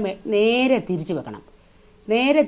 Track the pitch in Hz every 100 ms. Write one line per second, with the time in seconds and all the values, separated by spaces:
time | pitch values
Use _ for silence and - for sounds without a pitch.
0 | 208 190 - 208 214 240 254 247 - 175
1 | 156 160 120 104 - - _ _ _ _
2 | - 220 262 294